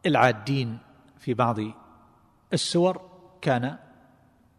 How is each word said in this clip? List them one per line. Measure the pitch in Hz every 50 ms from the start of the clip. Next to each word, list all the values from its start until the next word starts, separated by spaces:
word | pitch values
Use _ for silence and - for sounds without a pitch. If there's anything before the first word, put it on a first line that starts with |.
| -
العادين | 180 147 117 123 127 120 107 101 131 139 135 127 113 113 117 - - - _ - - - -
في | - 135 120
بعض | 113 120 117 113 107 107 110 113 - - - - - _ _ _ _ _ _ _ _ _ -
السور | 180 - - - - 170 175 185 180 - - - - - - - - _
كان | - 156 127 123 120 135 156 - - - - - _ _ _ _ _ _ _ _ _ _ _